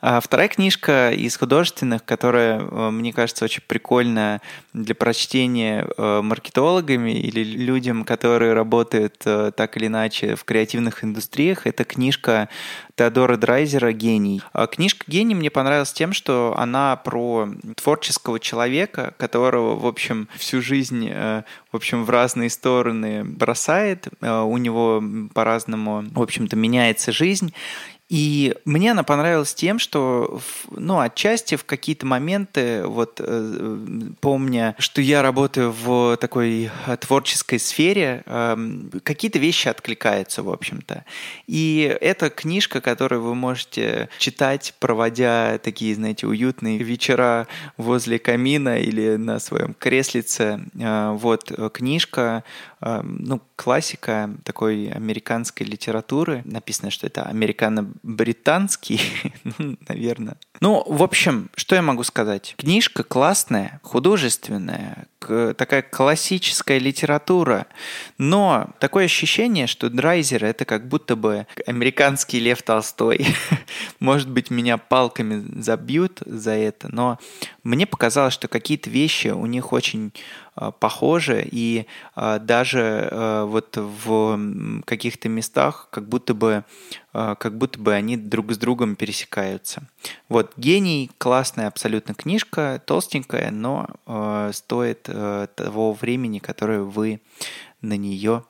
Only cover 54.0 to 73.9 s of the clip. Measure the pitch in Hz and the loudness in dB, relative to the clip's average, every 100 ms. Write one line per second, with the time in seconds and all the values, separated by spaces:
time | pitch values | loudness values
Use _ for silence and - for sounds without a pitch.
54 | - 110 107 101 - - 110 107 104 - | -4 -2 -4 -8 -10 -4 -2 -2 -4 -6
55 | 110 110 - 117 117 - 104 104 - 110 | -6 -6 -4 -4 -4 -8 -8 -6 -4 -4
56 | - 135 170 135 120 110 - - 101 - | -2 -2 -2 -4 -6 -12 -8 -8 -6 -6
57 | - - - 110 107 107 110 107 101 - | -6 -6 -6 0 0 2 2 2 -2 -8
58 | - 110 117 113 - 165 196 - - 107 | -12 -2 -2 0 2 2 2 -4 -2 -2
59 | - - - - - 120 151 - - 113 | -2 -4 -8 -8 -12 -8 -8 -8 -8 -4
60 | 117 117 110 - - - 190 208 - 151 | -4 -4 -6 -10 -20 0 4 4 2 2
61 | 175 - - 123 87 - - 185 165 123 | 4 6 4 2 -2 -10 2 4 4 0
62 | 120 - 107 101 - - - 196 240 - | -2 -2 0 -2 -6 -6 2 4 2 -2
63 | - 127 147 196 - 113 98 - - 123 | -2 4 4 4 2 0 -2 -8 -2 2
64 | 151 208 131 - - 107 87 85 101 - | 4 4 2 -2 -4 -6 -6 -8 -8 -12
65 | - _ - 110 113 110 131 139 - - | -18 _ -4 0 0 0 2 2 0 2
66 | 135 160 - 190 - - - 135 131 139 | 4 4 0 0 0 -2 2 2 2 0
67 | 143 147 - 185 156 110 - - - - | 0 0 2 2 4 2 0 -12 -12 -12
68 | - _ 135 190 196 131 104 - - 196 | -14 _ 2 4 4 2 0 0 2 4
69 | 180 - 156 - 240 202 123 - 117 120 | 4 2 0 2 2 2 0 0 -2 2
70 | 147 175 143 123 107 113 135 110 123 147 | 2 4 2 0 0 -2 -2 -2 0 -4
71 | - 113 110 104 98 - - 120 123 131 | 0 0 0 -2 -6 -10 -6 0 0 4
72 | 139 139 - 123 117 120 - 110 104 - | 4 4 -2 0 2 0 2 0 0 -2
73 | 113 - - - - 143 - - - | 0 2 2 0 0 -2 -2 -12 -12